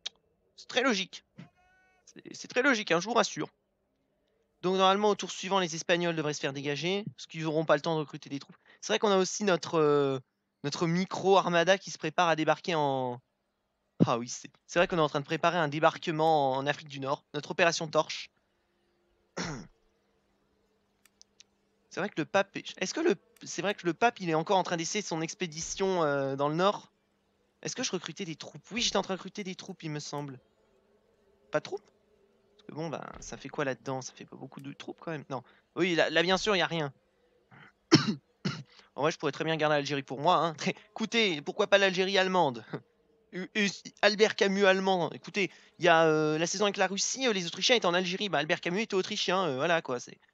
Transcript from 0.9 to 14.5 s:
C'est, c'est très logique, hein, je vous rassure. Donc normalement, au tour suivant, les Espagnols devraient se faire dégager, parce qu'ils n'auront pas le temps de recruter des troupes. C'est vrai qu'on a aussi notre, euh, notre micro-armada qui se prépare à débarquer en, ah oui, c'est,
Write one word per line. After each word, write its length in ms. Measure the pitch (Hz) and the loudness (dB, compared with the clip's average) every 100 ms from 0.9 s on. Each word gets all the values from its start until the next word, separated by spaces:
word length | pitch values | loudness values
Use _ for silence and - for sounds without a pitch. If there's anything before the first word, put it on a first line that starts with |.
| 196 185 - - - - _ _ _ _ _ _ | 2 -2 -10 -20 -20 -20 _ _ _ _ _ _
C'est, 180 | - - | -20 -18
c'est 160 | - - | -16 -6
très 140 | 247 | 0
logique, 300 | 277 226 202 | 2 2 2
hein, 80 | 170 | 0
je 80 | 196 | 2
vous 60 | |
rassure. 360 | 233 196 - - _ _ _ _ _ _ _ _ _ _ _ | 0 0 -2 -10 _ _ _ _ _ _ _ _ _ _ _
Donc 160 | 180 190 | -2 4
normalement, 320 | 190 196 214 | 6 6 4
au 60 | 196 | 2
tour 160 | 185 | -2
suivant, 280 | - 180 190 | -8 -2 0
les 160 | 175 160 | 0 -2
Espagnols 400 | - 175 175 160 | 0 2 2 -2
devraient 180 | 147 | -4
se 60 | 143 | -4
faire 140 | 147 | -6
dégager, 500 | 139 143 143 170 202 - - | -4 -4 -4 -2 -4 -6 -12
parce 100 | - | -14
qu'ils 160 | 160 | -8
n'auront 220 | 160 156 165 | -2 0 4
pas 100 | 151 | 2
le 60 | |
temps 140 | 170 160 | 2 -2
de 40 | |
recruter 300 | 147 - - | -4 -10 -12
des 100 | 139 | -12
troupes. 180 | - - _ - | -12 -20 _ -14
C'est 120 | - | -2
vrai 60 | 214 | 2
qu'on 120 | 214 | 4
a 60 | 190 | 4
aussi 260 | 185 - | 4 0
notre, 360 | 208 170 - 170 | 2 2 2 2
euh, 400 | 147 147 139 131 - _ _ _ | 4 4 2 0 -6 _ _ _
notre 240 | 143 - 170 | -8 -2 0
micro-armada 920 | 170 190 - 185 190 170 170 165 196 | 0 -2 -2 4 6 6 4 4 2
qui 140 | - | 0
se 60 | - | -8
prépare 300 | 160 160 170 | -4 2 2
à 80 | 156 | 4
débarquer 400 | 156 151 - 160 | 2 0 0 0
en, 460 | 143 135 127 123 - _ _ _ _ _ _ - - | 0 0 -2 -6 -12 _ _ _ _ _ _ 0 2
ah 120 | 117 | 2
oui, 100 | 123 | -2
c'est, 220 | - - | -10 -16